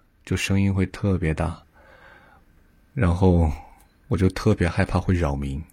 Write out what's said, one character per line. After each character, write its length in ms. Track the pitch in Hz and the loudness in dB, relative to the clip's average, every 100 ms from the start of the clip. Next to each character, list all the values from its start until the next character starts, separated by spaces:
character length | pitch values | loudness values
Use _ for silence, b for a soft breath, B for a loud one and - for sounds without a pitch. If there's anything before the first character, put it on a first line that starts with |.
| _ _ | _ _
就 100 | - | -6
声 240 | 92 - 98 | -4 0 0
音 140 | 98 | 2
会 140 | 95 92 | 0 -2
特 320 | - 104 90 | -2 -2 0
别 160 | 80 | -2
大， 280 | 78 82 80 _ B B B B B B B B _ _ _ _ | -2 -4 -6 _ B B B B B B B B _ _ _ _
然 200 | 131 90 | 0 0
后 380 | 87 95 85 80 - B B B _ - | 4 4 4 2 -2 B B B _ -6
我 100 | 90 | 0
就 100 | 95 | 0
特 240 | - 110 | 0 0
别 120 | 101 85 | 0 0
害 200 | 92 92 | -2 -2
怕 120 | 90 | -2
会 160 | - | 0
扰 220 | 90 78 69 | 0 0 -2
民， 260 | 69 69 80 | -6 -8 -12